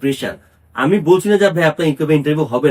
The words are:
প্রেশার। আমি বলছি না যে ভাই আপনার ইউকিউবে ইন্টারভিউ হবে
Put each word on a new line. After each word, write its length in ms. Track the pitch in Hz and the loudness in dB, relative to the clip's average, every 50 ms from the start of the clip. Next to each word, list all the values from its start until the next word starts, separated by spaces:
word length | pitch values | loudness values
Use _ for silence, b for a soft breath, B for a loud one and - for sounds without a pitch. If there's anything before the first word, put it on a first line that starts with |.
প্রেশার। 360 | 135 139 135 - 131 98 - - b b b b b b _ 117 131 | -4 -4 -4 -4 -6 -10 -10 -12 b b b b b b _ -4 -2
আমি 140 | 156 196 202 151 160 | 0 0 0 2 2
বলছি 180 | 185 185 185 202 | 2 2 2 0
না 40 | 208 190 | 2 2
যে 60 | 202 190 165 | 2 2 2
ভাই 100 | 175 165 156 | 2 0 0
আপনার 140 | - - 170 156 | 0 0 -2 -2
ইউকিউবে 260 | 139 - 156 147 156 147 | 0 -2 0 0 0 0
ইন্টারভিউ 260 | 135 147 151 156 147 117 120 | 0 0 -2 -2 -2 -2 -2
হবে 140 | - 143 143 | 0 0 0